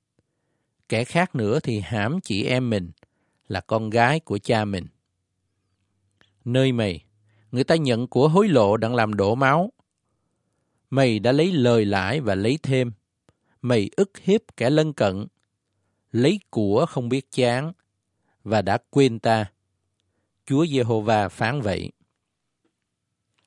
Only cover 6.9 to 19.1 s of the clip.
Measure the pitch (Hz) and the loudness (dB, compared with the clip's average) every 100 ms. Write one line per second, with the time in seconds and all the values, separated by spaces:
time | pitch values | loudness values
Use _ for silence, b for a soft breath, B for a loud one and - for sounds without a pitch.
6.9 | 82 - _ _ _ _ 123 - 165 139 | -4 -10 _ _ _ _ -2 0 2 2
7.9 | 113 123 123 151 180 214 135 101 113 110 | 0 0 2 4 4 4 4 4 2 0
8.9 | 123 107 101 98 120 135 156 202 - _ | 0 0 2 0 2 2 2 0 -8 _
9.9 | _ _ _ _ _ _ _ _ _ - | _ _ _ _ _ _ _ _ _ -4
10.9 | 131 131 107 117 139 180 165 123 117 104 | 0 2 2 2 2 2 2 2 4 2
11.9 | 98 92 143 117 95 107 143 - 135 120 | 0 -2 -2 -2 -2 0 -2 -2 -2 -2
12.9 | 104 _ _ _ _ _ _ 120 117 101 | -6 _ _ _ _ _ _ -2 0 0
13.9 | - 196 - - 220 - - 120 151 156 | -2 -4 -4 0 0 -2 -4 0 0 0
14.9 | - 104 95 101 _ _ _ _ _ _ | 0 -2 -2 -8 _ _ _ _ _ _
15.9 | _ _ 113 139 202 - 117 101 107 165 | _ _ 0 0 0 -4 -4 0 0 -2
16.9 | 135 120 135 - - 123 123 160 - _ | -4 -4 -4 -4 -2 0 0 -6 -12 _
17.9 | _ _ _ _ _ 101 107 95 107 _ | _ _ _ _ _ -4 -2 0 -2 _
18.9 | 143 135 | 2 2